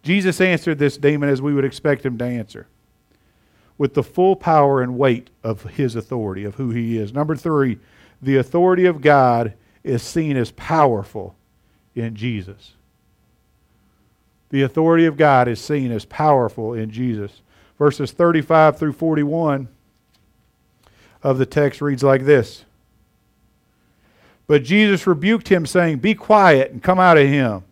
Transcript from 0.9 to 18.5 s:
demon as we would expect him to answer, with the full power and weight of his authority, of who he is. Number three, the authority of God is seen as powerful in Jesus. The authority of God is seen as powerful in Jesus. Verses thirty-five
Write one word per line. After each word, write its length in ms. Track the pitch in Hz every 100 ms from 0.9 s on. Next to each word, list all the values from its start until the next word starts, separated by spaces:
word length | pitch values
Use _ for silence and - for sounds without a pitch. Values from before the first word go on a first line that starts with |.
| -
demon 320 | 143 147 139
as 140 | 135
we 100 | 143
would 120 | 143
expect 420 | 135 - 151 139 135
him 100 | 117
to 60 |
answer, 420 | 120 123 107 104 - _ _ _ _ _ _ _ _ _ _ -
with 180 | 139
the 100 | -
full 320 | - - 185 190
power 440 | - 156 139 135
and 160 | 127 123
weight 320 | 135 120 - _
of 220 | 113 104
his 320 | 104 - 131 113
authority, 480 | 110 127 107 95
of 100 | 104
who 160 | 101 127
he 260 | 117 113 113
is. 160 | 104
Number 240 | 131 151 151
three, 420 | 175 151 131 107 _ _ _ _
the 140 | 131 135
authority 500 | 123 170 180 180 180
of 160 | 160
God 500 | 143 143 127 117 113 - _ _
is 200 | - 123
seen 340 | - 170 156 135
as 160 | 113
powerful 800 | - - 160 143 110 98 110 92 _ _ _ _ _ _
in 200 | 120 113
Jesus. 600 | 107 120 110 92 98 - _ _ _ _ _ _ _ _ _ _ _ _ _ _ _ _ _ _
The 120 | 139
authority 440 | 135 160 165 165 165
of 100 | 143
God 320 | 151 131 123
is 120 | 113
seen 300 | - 147 127
as 140 | 110
powerful 680 | - - 156 139 113 - 110
in 180 | 117 110
Jesus. 520 | 110 127 107 101 _ _ _ _ _
Verses 340 | 147 139 139
thirty-five 680 | - 170 160 -